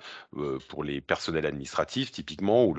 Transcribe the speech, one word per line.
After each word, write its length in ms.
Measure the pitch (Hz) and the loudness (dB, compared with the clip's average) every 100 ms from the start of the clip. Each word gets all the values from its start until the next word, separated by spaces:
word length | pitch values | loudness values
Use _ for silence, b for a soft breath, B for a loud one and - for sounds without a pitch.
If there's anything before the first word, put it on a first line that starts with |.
| B B B - | B B B -4
euh, 200 | 71 65 - | -4 -4 -6
pour 120 | 71 | -6
les 200 | 76 69 | -4 -2
personnels 420 | - 87 - 80 | 0 -2 0 0
administratifs 640 | 78 71 67 - 76 127 135 | 0 -2 -4 -2 0 -2 -4
typiquement 540 | - - 78 98 113 | -6 -10 -2 4 6
ou 100 | 113 | 6